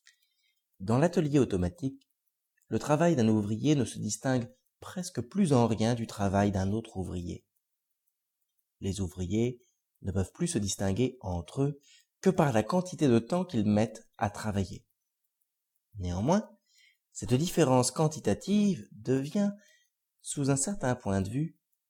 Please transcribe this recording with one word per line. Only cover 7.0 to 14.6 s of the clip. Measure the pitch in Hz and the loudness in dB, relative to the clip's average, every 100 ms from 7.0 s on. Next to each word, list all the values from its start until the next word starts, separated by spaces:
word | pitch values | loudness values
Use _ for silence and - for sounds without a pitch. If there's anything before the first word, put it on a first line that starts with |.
| 87 90 87 - - _ _ _ _ _ _ _ _ _ _ _ _ _ | -6 -6 -8 -10 -16 _ _ _ _ _ _ _ _ _ _ _ _ _
Les | 95 92 | -6 -4
ouvriers | 90 90 90 107 123 123 _ _ _ _ | -4 -4 -2 0 0 -4 _ _ _ _
ne | 98 | -6
peuvent | 92 92 | -4 -4
plus | - 175 | -4 -4
se | 120 | -2
distinguer | 101 - 98 98 127 - | -4 -4 -2 0 -2 -4
entre | 95 87 - 139 | -6 -6 -6 -4
eux | 143 143 _ - _ _ | -4 -4 _ -20 _ _
que | 190 | 0
par | 185 147 | 2 2
la | 110 | 2
quantité | 107 180 180 - 147 | 2 -2 -2 0 4
de | 117 | 4
temps | 117 180 180 | 2 -4 -2
qu'ils | 117 104 | 0 2
mettent | 104 113 - - - | 2 2 -4 -20 -6
à | 107 | -6
travailler. | - 110 101 | -4 -4 -2